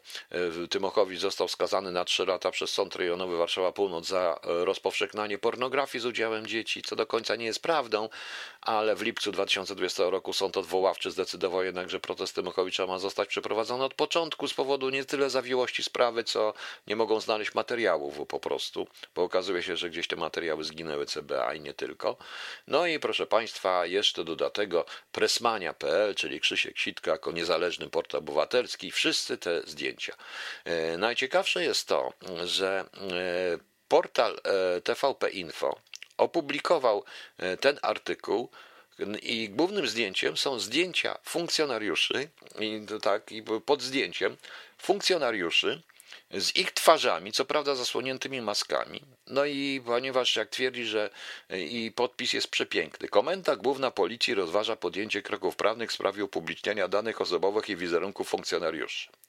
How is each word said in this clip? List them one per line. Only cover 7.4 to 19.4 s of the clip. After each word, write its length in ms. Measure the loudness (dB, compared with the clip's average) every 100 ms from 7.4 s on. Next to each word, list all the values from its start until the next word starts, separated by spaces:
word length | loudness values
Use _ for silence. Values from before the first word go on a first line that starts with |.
| -2
jest 160 | -2
prawdą, 480 | 2 2 2 0 0 -6 -12 -10 -12 -6
ale 340 | 0 2 2 2
w 60 |
lipcu 300 | -2 -2 -2
dwa 140 | 0 2
tysiące 300 | 0 0 -2
dwudziestego 340 | 0 2 2
roku 240 | 2 0
sąd 240 | 0 0 0
odwoławczy 540 | 0 4 4 2 -2
zdecydował 520 | -2 -2 0 0 2
jednak, 260 | 0 -2 -4
że 100 | -4
protest 360 | -4 -4 -4 -2
Tymochowicza 520 | -2 0 0 0 0
ma 120 | -2
zostać 300 | -2 -2 -2
przeprowadzony 540 | -2 0 0 0 -2
od 100 | -2
początku 540 | 0 0 0 0 -2 -4
z 60 |
powodu 360 | -2 0 0 0
nie 160 | -2 -2
tyle 240 | 0 2
zawiłości 540 | 0 0 2 2 -2
sprawy, 400 | -2 2 2 2
co 300 | 0 2 0 0 -10 -10 -4
nie 80 | 0
mogą 240 | 2 2
znaleźć 340 | 2 0 0
materiałów 720 | -2 -2 2 4 2 0 -6 -6
po 120 | -4
prostu, 480 | -2 -2 -4 -6 -8 -10 -6 -2
bo 80 |
okazuje 400 | 0 2